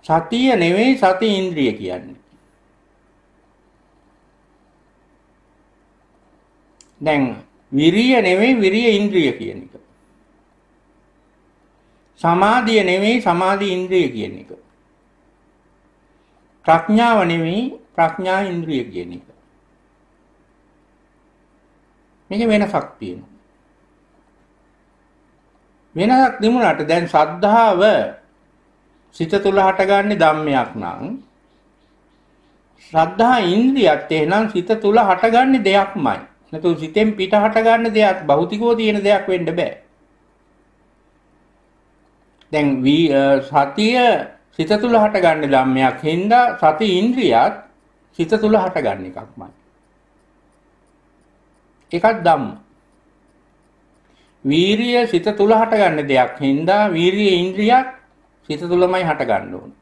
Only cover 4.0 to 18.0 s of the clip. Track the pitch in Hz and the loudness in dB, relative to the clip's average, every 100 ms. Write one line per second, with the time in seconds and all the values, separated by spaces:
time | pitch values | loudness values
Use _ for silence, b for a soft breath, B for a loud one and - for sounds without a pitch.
4 | _ _ _ _ _ _ _ _ _ _ | _ _ _ _ _ _ _ _ _ _
5 | _ _ _ _ _ _ _ _ _ _ | _ _ _ _ _ _ _ _ _ _
6 | _ _ _ _ _ _ _ _ _ _ | _ _ _ _ _ _ _ _ _ _
7 | 147 147 131 104 - _ _ 135 156 196 | -2 0 -2 -6 -18 _ _ -2 0 0
8 | 254 254 196 185 233 254 196 208 240 202 | 0 0 0 0 0 0 0 0 0 0
9 | 208 190 143 - 101 98 - - _ _ | -2 -2 -2 -4 -12 -14 -20 -20 _ _
10 | _ _ _ _ _ _ _ _ _ _ | _ _ _ _ _ _ _ _ _ _
11 | _ _ _ _ _ _ _ _ _ _ | _ _ _ _ _ _ _ _ _ _
12 | _ _ 170 175 202 240 220 220 190 185 | _ _ -2 2 2 2 2 0 2 0
13 | 208 240 202 170 185 196 202 185 185 185 | 0 0 0 0 0 -2 -4 -4 -2 0
14 | 156 117 98 - - - _ _ _ _ | 0 -4 -10 -12 -20 -20 _ _ _ _
15 | _ _ _ _ _ _ _ _ _ _ | _ _ _ _ _ _ _ _ _ _
16 | _ _ _ _ _ _ - 165 - 214 | _ _ _ _ _ _ 0 2 2 2
17 | 233 220 175 170 165 190 254 - _ - | 4 2 0 -2 -2 -4 -6 -10 _ -2